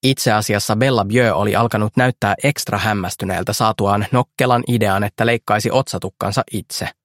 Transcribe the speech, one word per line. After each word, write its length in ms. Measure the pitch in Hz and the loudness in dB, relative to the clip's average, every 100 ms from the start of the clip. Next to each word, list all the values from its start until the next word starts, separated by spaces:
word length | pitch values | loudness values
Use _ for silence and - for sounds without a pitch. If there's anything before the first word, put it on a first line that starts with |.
Itse 280 | 131 135 - | 2 2 2
asiassa 440 | 107 107 104 - 107 | 2 2 -2 0 0
Bella 300 | 135 123 98 | 2 2 2
Bjö 300 | 117 120 80 | 2 2 2
oli 200 | 104 101 | 0 2
alkanut 420 | 117 107 107 - | 0 0 0 2
näyttää 380 | 127 - 101 98 | 0 2 -2 0
ekstra 340 | 143 147 - 101 | -2 -2 -4 -2
hämmästyneeltä 760 | 104 104 92 - 95 90 92 | -2 -2 -4 -6 -6 -4 -4
saatuaan 540 | 101 110 110 101 104 104 | 0 0 0 0 0 2
nokkelan 520 | 127 120 - 127 120 123 | 0 -2 -2 2 2 2
idean, 360 | 120 104 98 | 0 2 0
että 220 | 104 - 113 | -2 -2 0
leikkaisi 460 | 120 - 104 110 | 0 0 0 2
otsatukkansa 720 | 131 - 90 104 _ 101 98 - | 0 -2 -6 -10 _ -4 -2 -4
itse. 380 | 104 - - - - | -8 -10 -10 -10 -12